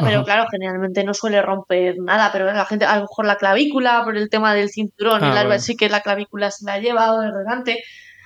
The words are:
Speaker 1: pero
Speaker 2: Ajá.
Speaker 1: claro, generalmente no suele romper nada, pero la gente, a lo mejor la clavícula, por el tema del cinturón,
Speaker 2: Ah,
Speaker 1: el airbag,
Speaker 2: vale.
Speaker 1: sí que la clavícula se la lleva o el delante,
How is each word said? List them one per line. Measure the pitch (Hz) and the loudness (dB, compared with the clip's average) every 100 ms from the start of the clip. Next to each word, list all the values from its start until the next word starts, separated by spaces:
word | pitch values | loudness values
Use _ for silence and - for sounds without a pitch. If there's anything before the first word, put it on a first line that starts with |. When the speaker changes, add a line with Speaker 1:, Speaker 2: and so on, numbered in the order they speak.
Speaker 1:
pero | 214 208 | 2 2
Speaker 2:
Ajá. | |
Speaker 1:
claro, | 202 214 226 | 2 0 0
generalmente | 196 190 185 190 185 | -2 -4 -4 -2 -2
no | 196 | -2
suele | 202 226 202 | -2 0 2
romper | 190 196 - 180 180 180 | 2 -2 0 0 0 0
nada, | 180 208 208 | 0 2 2
pero | 196 190 | 0 -2
la | 208 | 0
gente, | 190 214 | -2 0
a | 202 208 | 2 2
lo | |
mejor | 202 - 214 | 0 -2 0
la | 202 | 2
clavícula, | 196 202 294 269 254 233 | 2 2 2 0 2 2
por | 220 214 | 0 -2
el | 214 | -2
tema | 220 214 | 0 2
del | 208 202 | 2 0
cinturón, | 214 208 - 220 214 | -2 -6 -2 0 2
Speaker 2:
Ah, | 151 | 2
Speaker 1:
el | 202 | 2
airbag, | 208 | 2
Speaker 2:
vale. | 202 | 0
Speaker 1:
sí | - 233 | -2 0
que | 208 | 0
la | 208 | 0
clavícula | 208 202 202 202 202 | 0 -4 -4 -4 -4
se | 202 | -4
la | 202 202 | -6 -4
lleva | 233 233 226 | -2 2 2
o | 226 | 0
el | 214 | -2
delante, | 196 196 254 247 226 - - - - | -4 -6 -4 -4 -6 -8 -20 -20 -20